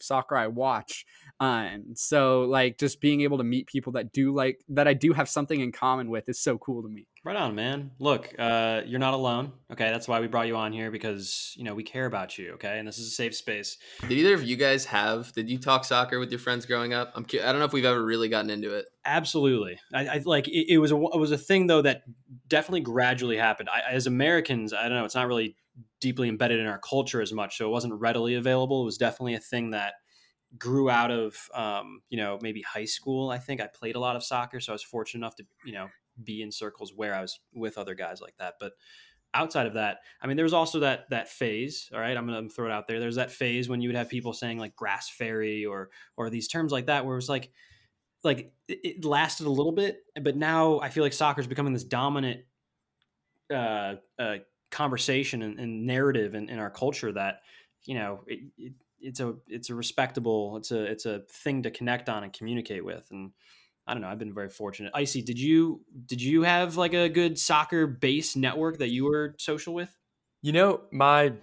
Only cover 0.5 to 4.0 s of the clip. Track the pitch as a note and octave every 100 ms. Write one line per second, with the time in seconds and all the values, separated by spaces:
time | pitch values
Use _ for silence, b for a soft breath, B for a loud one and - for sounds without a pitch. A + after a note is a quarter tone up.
0.5 | A#2 C3 A2+ - - - b C#3+ - C3+
1.5 | A#2 G2 G#2 A#2 A#2 - D3 C3 C3 B2+
2.5 | C3 B2+ - C#3+ - D3 C#3+ C#3+ C#3 A#2+
3.5 | B2+ - C3+ B2+ B2